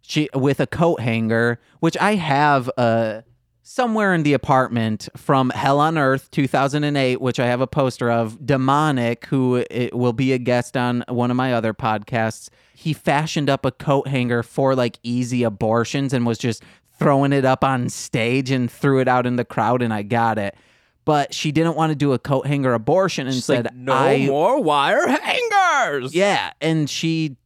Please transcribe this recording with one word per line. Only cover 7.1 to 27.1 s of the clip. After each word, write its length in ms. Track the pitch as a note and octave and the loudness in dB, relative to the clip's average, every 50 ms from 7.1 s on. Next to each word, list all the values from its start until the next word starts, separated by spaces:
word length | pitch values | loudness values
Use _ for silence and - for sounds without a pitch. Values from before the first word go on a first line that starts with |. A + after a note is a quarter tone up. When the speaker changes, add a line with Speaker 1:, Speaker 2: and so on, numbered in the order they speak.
| B2+ - | 0 0
Speaker 1:
which 180 | C3 B2+ A#2 - | -2 -2 -2 0
I 60 | B2+ | 0
have 160 | A#2+ B2 B2 | 0 0 -2
a 60 | C3 | -2
poster 440 | A#2 - D#3+ C3+ B2+ - - B2+ A#2+ | -2 0 -2 0 -2 -2 -2 -2 0
of, 320 | A#2 A#2 A#2 G#2+ A2+ - C3+ | 0 0 0 -2 -6 -8 -2
Demonic, 840 | A#2 C#3+ C3 C3 C3+ C#3 D3 D#3 D#3 C#3 B2+ A#2+ A#2 A#2+ _ - | -2 0 0 2 2 2 2 2 0 0 0 0 -2 -2 _ -6
who 360 | - C#3+ C3+ B2+ B2+ B2 B2 - - | -4 0 0 2 2 2 0 -2 -2
i-, 180 | - A#2+ B2 - - | -4 -4 -4 -4 -2
will 200 | B2 B2 B2 A#2 | 0 0 0 0
be 200 | A#2 C3+ C3 C3 | 2 0 0 0
a 40 | B2+ | 0
guest 360 | B2 B2 B2 A#2+ A#2+ - - | 0 0 0 0 -2 -2 -4
on 300 | C3+ B2 B2 A#2+ A#2+ - | -4 -2 -2 -2 -2 -4
one 240 | - B2 A#2+ A#2+ B2 | -4 -2 -2 0 0
of 60 | B2 | 0
my 160 | B2+ C3 C3 B2 | 0 0 0 0
other 200 | A#2 A2+ A2 G#2 | 0 -2 -2 -4
podcasts. 760 | - - A2+ G#2+ G#2 - - C3 A2+ A2 A2 - - - - _ _ _ _ _ | -2 -2 -2 -2 -2 -4 -4 -2 -2 -2 -2 -4 -8 -18 -20 _ _ _ _ _
He 140 | _ - D#3+ D3 | _ -6 -6 -6
fashioned 560 | - - F3+ C#3+ C#3+ D#3 D#3 - E3 D3 C3+ | -2 -2 0 0 0 -2 -2 -2 -2 0 0
up 160 | C3+ C3+ - | 0 0 0
a 60 | C3 | -4
coat 360 | - _ - D#3 C#3 C#3 - | -4 _ 0 0 0 2 0
hanger 360 | C3 C#3 B2+ B2 A#2+ A#2+ A#2+ A2+ | 0 -2 -2 0 0 0 -2 -2
for, 320 | - - - C#3 C3+ C3+ | -4 -2 0 0 2 2
like, 240 | C3 B2 A#2+ - _ | 2 0 -2 -4 _
easy 420 | - A#2 A#2+ B2 B2 A#2 B2+ B2 A#2+ | -8 -4 -4 -4 -2 -2 0 0 0
abortions 680 | A2+ G#2 - A#2 G#2+ A2 A#2 A2+ - - C#3 C#3 C3 C#3 | 0 -2 -2 -2 0 2 0 0 0 -2 -4 -2 -2 0
and 120 | B2 A#2+ | 0 0
was 120 | A#2+ A2+ | 0 -2
just 240 | - - A#2+ A2 - - - - _ _ _ _ _ | -2 -2 -4 -4 -4 -10 -20 -20 _ _ _ _ _
throwing 340 | - D#3 C#3 C3+ C#3 C#3 C#3 | 2 2 4 4 2 2 2
it 120 | C#3 C3 | 2 2
up 180 | C3 C3 - D3 | 2 2 2 2
on 240 | C3+ C3+ B2+ A#2+ C3 | 0 0 0 -2 -4
stage 640 | - - - - - B2+ A2+ A#2 B2+ C#3 C3+ B2+ | -6 -8 -10 -4 -2 -2 0 0 0 -2 0 0
and 180 | C#3 B2+ B2 A#2 | -2 0 -2 -4
threw 300 | - - - C#3+ C3+ C3 | -4 -2 0 2 2 4
it 80 | C3 | 2
out 180 | B2+ B2+ B2+ B2 | 2 2 2 2
in 120 | B2 B2 | 0 -2
the 80 | A#2+ A#2 | -2 -4
crowd, 360 | _ - - A2 A2 B2 B2+ | _ -2 -2 0 0 2 0
and 120 | B2 A2+ A2 | 0 -2 -2
I 80 | G#2 G#2 | -4 -4
got 340 | G2+ A#2+ A#2 A#2 A2+ A2 | -2 0 0 2 0 0
it. 180 | A2 G2+ G2 - _ _ _ _ _ _ _ _ _ _ | -2 -4 -6 -8 _ _ _ _ _ _ _ _ _ _
But 280 | - D3+ D3 C#3 - - | 0 0 0 0 -2 -6
she 180 | - - D#3 | -4 -4 0
didn't 240 | C#3 D#3 D#3+ E3 D#3 | 0 2 2 2 2
want 160 | D3 D#3+ D#3 | 0 0 0
to 40 | D3+ | 0
do 180 | C3+ C#3+ C#3+ C3 | 0 0 0 0
a 60 | A#2 | -2
coat 260 | - - C#3+ C3 - | 0 0 -2 0 0
hanger 260 | C#3 D3 C#3+ C3+ C3 A#2+ | -2 -2 0 0 0 0
abortion 540 | A#2 G#2+ D3 D#3 F#3 F#3+ F3 - - C3+ | 0 0 2 2 2 2 0 -2 -4 -6
and 60 | B2 C3 | -4 -4
Speaker 2:
She's 100 | B2+ - | -4 0
Speaker 1:
said, 200 | - C#3+ A#2+ A2+ | 0 0 0 0
Speaker 2:
like, 80 | A#2 A#2+ | -4 -8
No 180 | B2 B2 C3+ C3 | -8 -4 -2 0
Speaker 1:
"I" 320 | C3 C3+ C#3 C#3 C#3 C3+ | 2 2 2 2 2 2
Speaker 2:
more 340 | C#3 C#3 D3 E3 G#3 C4 D4+ | 0 0 2 2 2 2 2
wire 460 | G3+ D3+ D3 C#3+ C#3 D#3+ G#3 C4+ F4+ | 2 2 2 2 2 2 2 2 2
hangers. 1040 | - C4 - - - - B4+ A#4+ A4+ G#4 G4+ F#4+ F4 D#4 C#4 A#3 E3+ D3 C3+ B2 C3 D3+ | 0 0 -2 -2 -4 -2 -2 -2 2 2 2 2 2 2 0 0 -2 -2 -4 -6 -2 0
Speaker 1:
Yeah, 380 | E3+ G3 G3+ F3+ B2 F#2+ F2 - _ | 0 2 2 2 0 -2 -6 -8 _
and 300 | C#3+ D#3+ D#3+ D#3 D3 C3+ | -2 0 0 0 0 -2
she 480 | - - - E3 | -4 -4 -2 -2